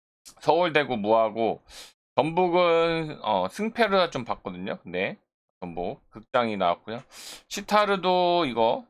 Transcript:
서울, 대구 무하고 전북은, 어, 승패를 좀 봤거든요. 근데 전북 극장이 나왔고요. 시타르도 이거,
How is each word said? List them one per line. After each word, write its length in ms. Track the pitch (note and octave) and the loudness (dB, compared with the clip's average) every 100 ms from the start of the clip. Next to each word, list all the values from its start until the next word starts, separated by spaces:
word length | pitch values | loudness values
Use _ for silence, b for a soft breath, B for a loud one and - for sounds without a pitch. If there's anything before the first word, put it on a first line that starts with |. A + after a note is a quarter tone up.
| _ _ - - | _ _ -20 -4
서울, 320 | - D#3+ F3+ | 2 2 4
대구 240 | D3+ C3 A#2+ | 2 0 0
무하고 680 | G#2 A2+ A2 A2 A2 - _ B B B _ - | 2 4 2 0 -2 -2 _ B B B _ 0
전북은, 1040 | D3 E3 F3+ F3 F3 E3 E3+ E3 D#3 - | 0 2 2 4 4 4 2 0 -4 -6
어, 260 | - C#3+ F#2 | -2 0 -2
승패를 600 | - A3 A3+ G#3+ F#3+ E3+ | -4 -6 0 2 2 0
좀 140 | C#3 | -2
봤거든요. 540 | A2+ - G2 F2+ F#2+ - | -6 -8 -10 -10 -8 -10
근데 400 | - F2+ G#2+ G#3 _ _ _ _ | -6 -4 -4 -6 _ _ _ _
전북 400 | F2+ E2+ F2+ C3 _ | -12 -8 -8 -10 _
극장이 460 | A2 - B2+ A#2 G2+ | -20 -4 -2 -2 0
나왔고요. 460 | F2+ F2 - A#2 - B B B B | 0 -2 -6 -14 -14 B B B B
시타르도 960 | G#3 G3+ G#3 G#3 G3 F3+ F3+ F3 F3 D3+ | -12 0 2 2 0 2 2 2 2 0
이거, 400 | A#2 A2+ B3+ | 2 2 0